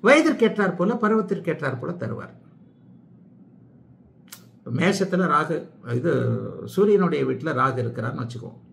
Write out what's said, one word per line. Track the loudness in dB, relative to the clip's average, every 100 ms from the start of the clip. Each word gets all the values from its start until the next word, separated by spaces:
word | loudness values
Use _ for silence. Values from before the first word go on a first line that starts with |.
| 8
வயதிற்கேற்றார் | 6 6 4 2 2 -2 0
போல, | -2 0 0
பருவத்திற்கேற்றார் | 0 0 -4 -4 -4 -4 -6
போல | -8 -8
தருவார். | -8 -8 -12 -18 -20 -20 -20 _ -20 -20 -20 -20 -20 -20 -20 -20 -20 -20 -20 -20 -20 _ -20 -20 -20 -20 -8 0
மேஷத்துல | 2 2 0 0 2 2
ராகு, | 0 -4 -6 -18 -6 -2
இது | 0 0 0 -2 -4 -10 -8 2
சூரியனுடைய | 4 6 4 2 -2
வீட்டுல | -2 -4 0
ராகு | 0 0 -4
இருக்கிறார்னு | -4 -6 -6 -8
வச்சுக்குவோம். | -10 -14 -18 -20